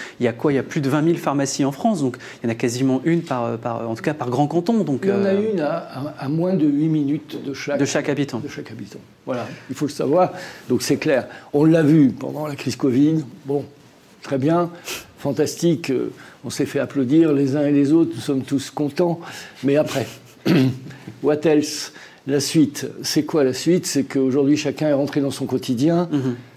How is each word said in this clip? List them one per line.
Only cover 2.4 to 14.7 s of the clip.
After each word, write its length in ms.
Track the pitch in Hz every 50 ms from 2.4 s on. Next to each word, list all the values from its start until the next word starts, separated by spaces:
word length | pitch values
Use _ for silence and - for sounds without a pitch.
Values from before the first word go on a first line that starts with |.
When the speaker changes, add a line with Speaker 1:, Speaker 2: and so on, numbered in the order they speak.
Speaker 1:
il 60 | - 117
y 20 |
en 20 |
a 40 | 113
quasiment 440 | 117 - 123 117 127 131 135 131 131 131
une 160 | 160 165 170
par, 360 | 165 - 135 123 120 117 117 113
par, 300 | 117 120 117 113 117 117
en 60 | 113
tout 80 | 117 -
cas 100 | 156 151
par 160 | 151 135 123
grand 180 | 123 123 147 143
canton. 360 | 151 175 170 233 233 220 185
Donc, 200 | 147 139 123 -
Speaker 2:
Il 60 | 196
y 40 | 196
en 100 | 202 196
a 60 | 196
Speaker 1:
euh, 240 | 196 196 208 220 214
Speaker 2:
une 80 | 175
à, 160 | 151 143 165 170
à, 480 | - - - 131 131 147 - - 139
à 40 | 131 147
moins 220 | 160 165 185 190
de 100 | 180 151
huit 220 | 151 143 143 156 160
minutes 500 | 156 156 147 135 147 156 - - - - -
de 80 | - 208
chaque, 260 | - - - 143 135
Speaker 1:
De 60 | 139
chaque 240 | 135 - 156 143 -
habitant. 300 | 143 131 143 139 - 113
Speaker 2:
de 80 | 156 143
chaque 240 | - - - -
habitant. 280 | - 117 - - - - - - - _ - -
Voilà, 200 | 131 120 113 104 - - - -
il 60 | 131
faut 100 | - 151
le 60 | 139
savoir. 400 | - - 151 131 143 180 180 175 - - - - - - - -
Donc 140 | 127 113
c'est 160 | - - 143 -
clair. 300 | - 156 147 123 113 - - - - - -
On 100 | 147 151
l'a 200 | 160 160 165 160
vu 260 | 143 156 160 147 127
pendant 380 | - - - 135 135 143 151 151
la 80 | 143
crise 200 | 139 - 135 117
covid. 480 | - - 139 117 127 143 151 160 160 147 117 - - -
Bon, 180 | 135 139 143 135 - - - - - _ - _ - - - -
très 160 | - - 135
bien, 320 | 127 151 165 175 175 170